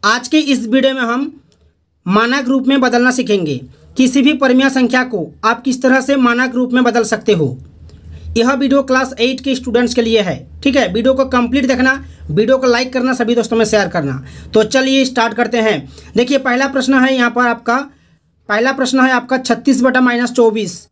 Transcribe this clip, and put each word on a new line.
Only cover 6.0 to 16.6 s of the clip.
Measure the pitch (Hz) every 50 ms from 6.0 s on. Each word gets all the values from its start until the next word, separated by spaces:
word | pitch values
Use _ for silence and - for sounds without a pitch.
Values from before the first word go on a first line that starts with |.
से | 254 262 277
मानक | 277 254 240 233 240 254 254 -
रूप | 247 254 247 247
में | 254 247
बदल | 240 214 240 226
सकते | 214 226 214 - - 202
हो। | 170 151 127 - - - - - - - - - - - - - - - - -
यह | 233 226 247 277
वीडियो | 254 277 262 269 277 269
क्लास | 269 254 262 269 254 262 -
एट | 226 254 262 262
के | - 269 262
स्टूडेंट्स | 254 - 254 214 240 247 233 -
के | 247
लिए | 233 226 226 220
है, | 202 180 147 127 - - - -
ठीक | - 277 254
है। | 285 240
वीडियो | 180 180 226 226 262 269
को | 262 262
कंप्लीट | 262 254 247 240 233 247 285 254
देखना, | 254 269 - 254 262 262 277 - - - -
वीडियो | - - 151 190 220 240 262
को | 262 262
लाइक | 254 240 240 254 254 254
करना, | 262 247 262 254
सभी | 254 240 220 240
दोस्तों | 233 220 226 226
में | 226 226
शेयर | 220 220 214 196 175
करना। | - 175 147 139 131 135 - - - - - - -
तो | 220 214
चलिए | 214 - 262 262 262 269 269 262
स्टार्ट | 262 - 247 226 233 226
करते | 233 240 214 247 233
हैं। | 330 427 403 147 - - - - - - -
देखिए | - 247 254 285 269
पहला | 262 262 240 247